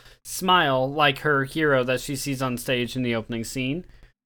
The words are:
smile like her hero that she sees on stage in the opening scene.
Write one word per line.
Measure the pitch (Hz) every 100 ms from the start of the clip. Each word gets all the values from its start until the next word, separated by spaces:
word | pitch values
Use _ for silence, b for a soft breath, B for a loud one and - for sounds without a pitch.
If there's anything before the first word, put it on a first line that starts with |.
| B B -
smile | - 185 180 151 131 131
like | 143 147 139
her | 156 143 135
hero | 156 151 135 123
that | 127
she | - 135
sees | 143 131
on | 131 120
stage | - 127 120 131
in |
the | 123 113
opening | 110 117 113
scene. | 135 127 156 - b b b